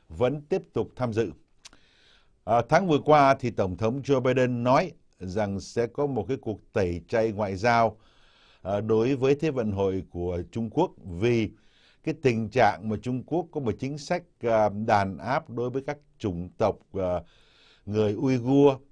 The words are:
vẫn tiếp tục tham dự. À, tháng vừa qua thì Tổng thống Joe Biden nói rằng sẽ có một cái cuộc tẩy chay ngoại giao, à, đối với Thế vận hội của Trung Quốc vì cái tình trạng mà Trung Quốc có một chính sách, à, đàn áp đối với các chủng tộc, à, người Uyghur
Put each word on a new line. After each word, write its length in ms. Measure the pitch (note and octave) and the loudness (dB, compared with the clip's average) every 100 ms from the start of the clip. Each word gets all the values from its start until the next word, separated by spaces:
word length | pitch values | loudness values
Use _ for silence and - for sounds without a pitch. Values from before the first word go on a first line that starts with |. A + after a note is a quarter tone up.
| - | -14
vẫn 340 | E2 B2 D3 | -2 0 0
tiếp 200 | D3 F#3 - | -4 -4 -4
tục 180 | A#2+ G#2 - | -6 -6 -4
tham 180 | B2 | -4
dự. 180 | G#2+ G#2+ - _ _ - - _ _ _ _ _ _ - | -2 -2 -6 _ _ -20 -20 _ _ _ _ _ _ 0
À, 160 | A#2 A#2+ | 0 4
tháng 180 | D#3+ F#3+ | 2 4
vừa 120 | C#3+ | 2
qua 360 | D3 D3+ C#3 C3+ | 4 6 6 4
thì 120 | A#2+ | 0
Tổng 260 | G#2 F#2+ F#2 | -2 -2 -2
thống 240 | A2 C#3 | -2 -2
Joe 200 | C3 C3+ | 0 0
Biden 420 | B2+ B2+ B2+ A#2+ | 2 2 2 0
nói 280 | A#2+ C#3 F3+ - _ _ | 2 2 2 -6 _ _
rằng 400 | F#2 F#2 G#2 G2 | -8 -4 -2 -4
sẽ 280 | - A#2 A#2 | -6 -4 -4
có 180 | - D3 | -2 -4
một 200 | B2+ - | -2 -4
cái 100 | C3+ | -6
cuộc 360 | A#2 G2 _ | -6 -10 _
tẩy 280 | A2 F2+ F2 - | -2 -2 -2 -2
chay 240 | A#2 A2+ | 0 0
ngoại 240 | G2+ G2+ F#2+ | -2 -4 -2
giao, 420 | A#2+ A#2 A2+ G#2 _ _ _ _ _ _ | 2 4 2 0 _ _ _ _ _ _
à, 200 | F#2 G2+ | -4 -2
đối 340 | A2 A2 A#2+ C#3 | 0 2 2 2
với 200 | C3+ C#3+ | 2 2
Thế 160 | D#3+ | 0
vận 200 | B2+ G#2+ | -2 -2
hội 320 | G2 G2 F#2+ E2 | 0 0 -2 -6
của 320 | F2 F2 F2 F2 | -6 -4 -4 -6
Trung 180 | A#2 A2+ | -8 -4
Quốc 220 | C#3+ F3+ - F#2+ E2+ | -2 -2 -4 -14 -2
vì 320 | A#2 A#2+ G2+ - _ _ _ _ | 0 0 -2 -6 _ _ _ _
cái 120 | D#3+ D#3+ | -8 -2
tình 280 | C3+ A2+ G#2+ | 0 0 0
trạng 400 | B2+ G#2 E2 G#2+ | 2 2 2 -4
mà 60 | G#2 | -6
Trung 220 | C3+ B2+ | -4 -8
Quốc 240 | - D#3+ F3 | -4 -6 -4
có 80 | D#3 | -6
một 160 | C3+ - | -4 -4
chính 180 | C3+ D3 | -6 -8
sách, 260 | - F3 - _ | -6 -6 -6 _
à, 280 | A#2 A2+ G#2 | 0 2 2
đàn 480 | G2+ A2 G#2 F#2+ D#2 | 0 2 2 2 -4
áp 320 | F#2+ D3 D#3 | -4 -6 -6
đối 200 | A#2 B2 | -6 -6
với 120 | B2+ C#3 | -6 -6
các 100 | C#3+ _ - | -10 _ -8
chủng 320 | G#2+ F2 F2+ - | -6 -6 -8 -2
tộc, 180 | G#2+ F2+ _ | -2 -2 _
à, 280 | F#2+ F#2 F2 - _ _ _ _ _ - | -4 -2 -2 -6 _ _ _ _ _ -6
người 300 | G#2+ G#2 G#2 | 0 0 0
Uyghur 580 | C3+ B2+ A#2+ C#3 C#3+ C3 - | 0 0 2 6 6 4 -4